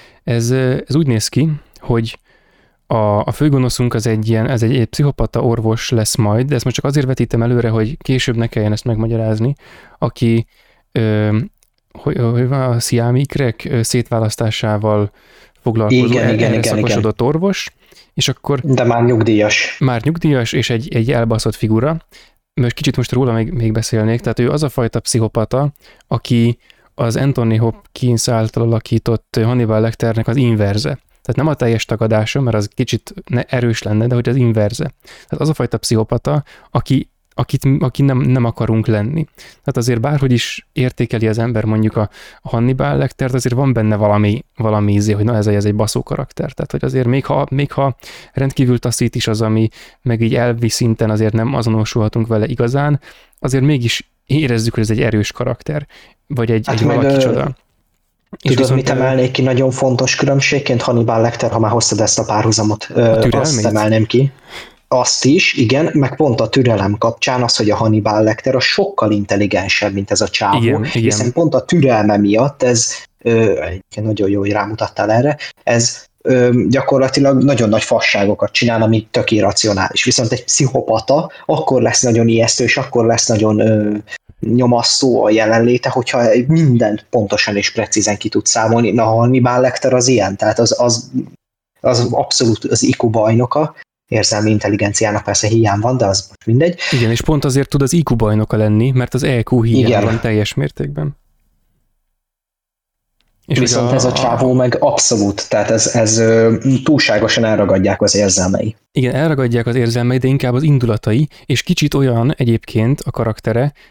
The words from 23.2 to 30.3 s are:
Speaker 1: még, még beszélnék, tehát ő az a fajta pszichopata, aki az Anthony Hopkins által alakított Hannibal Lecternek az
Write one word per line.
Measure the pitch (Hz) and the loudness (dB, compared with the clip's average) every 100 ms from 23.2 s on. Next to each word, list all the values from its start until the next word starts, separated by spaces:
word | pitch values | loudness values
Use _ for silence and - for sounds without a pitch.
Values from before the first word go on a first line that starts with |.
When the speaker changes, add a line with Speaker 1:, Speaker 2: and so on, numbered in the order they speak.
| 131 | 0
Speaker 1:
még, | 113 110 | 0 -2
még | 113 113 | -2 -2
beszélnék, | 110 - 113 110 117 | -2 -2 0 0 0
tehát | 123 113 | -2 -2
ő | 120 | 0
az | 147 | 0
a | 147 | -2
fajta | - 117 117 | -2 -2 -4
pszichopata, | - 120 110 117 110 127 143 - - _ _ | -4 -2 -2 -2 -2 -2 -2 -6 -20 _ _
aki | 120 - 120 117 120 _ _ _ | -6 0 2 2 -2 _ _ _
az | - 120 131 | -6 -4 0
Anthony | 139 127 113 110 | 0 0 0 0
Hopkins | 117 - _ - 123 117 - | 0 -4 _ -4 -2 0 0
által | 113 110 - | -2 -2 -2
alakított | 117 113 - 113 - 113 - 123 | -2 -2 -2 -2 0 -4 -4 -2
Hannibal | 113 123 110 110 | 0 0 0 0
Lecternek | 113 - 117 113 | 0 0 -2 -2
az | 113 | -2